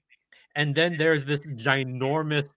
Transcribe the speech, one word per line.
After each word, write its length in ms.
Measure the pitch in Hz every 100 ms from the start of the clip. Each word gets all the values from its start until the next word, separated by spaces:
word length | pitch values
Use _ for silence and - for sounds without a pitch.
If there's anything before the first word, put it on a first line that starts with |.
| _ _ _ _ _ 147
And 180 | 151
then 220 | 143 175 156
there's 260 | 160 151
this 220 | 135 143 151
ginormous 1040 | 117 127 135 127 127 135 156 156 147 147